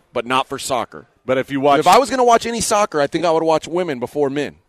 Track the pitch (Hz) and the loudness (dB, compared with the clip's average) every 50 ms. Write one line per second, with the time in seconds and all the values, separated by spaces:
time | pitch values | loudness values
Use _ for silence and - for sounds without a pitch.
0 | _ _ - 123 113 120 131 131 135 - 139 131 - - 139 117 104 - - 76 | _ _ -8 -8 -4 -2 -2 -2 -2 -4 -8 -10 -6 -4 -4 -4 -4 -6 -10 -18
1 | - _ _ _ _ 123 131 135 123 - 139 139 135 147 139 151 151 175 190 240 | -20 _ _ _ _ -4 -2 -2 -2 -4 -4 0 2 2 2 4 4 6 6 4
2 | 277 - 269 262 247 240 226 226 - 226 233 226 185 - 220 208 208 - - 151 | 4 2 0 0 2 4 2 2 0 -2 -6 -4 -2 -2 0 0 0 0 0 -2
3 | 143 139 - 160 165 170 160 165 160 160 160 151 - 147 160 180 180 170 139 120 | -2 -2 -2 -2 0 0 0 0 2 0 0 0 -2 -4 -6 -4 -4 -4 -6 -6
4 | 120 117 - 147 147 135 135 147 139 101 76 _ _ | -8 -6 -4 -2 -2 -2 -2 -4 -6 -6 -10 _ _